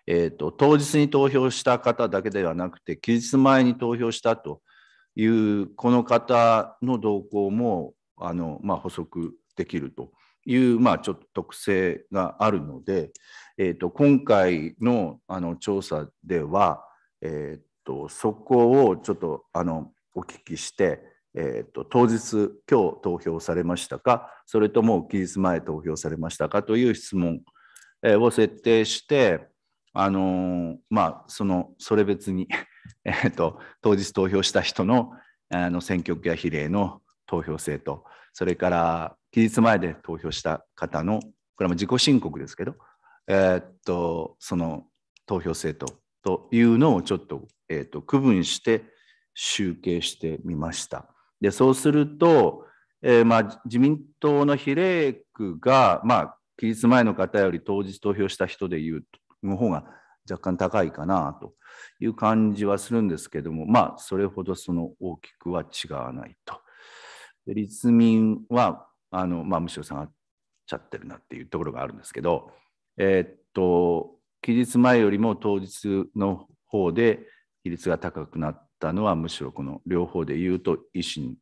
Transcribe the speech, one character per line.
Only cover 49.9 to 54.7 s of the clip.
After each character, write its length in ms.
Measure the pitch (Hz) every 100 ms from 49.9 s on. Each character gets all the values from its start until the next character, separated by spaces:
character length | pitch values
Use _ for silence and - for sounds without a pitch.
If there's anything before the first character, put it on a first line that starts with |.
| 87
し 140 | - -
て 240 | 80 78
み 120 | 90 76
ま 180 | 82
し 140 | - -
た。 220 | - - _ _ -
で、 120 | 101
そ 180 | - 131
う 40 | 131
す 160 | 151
る 160 | 147 147
と、 580 | 147 170 147 90 - - _ _ _
え 200 | 131 120
ー、 40 | 117
ま 140 | 113
あ、 220 | 104 - 117
自 140 | 120
民 200 | 139 151 - -
党 260 | 151 143 143
の 100 | 143
比 200 | 143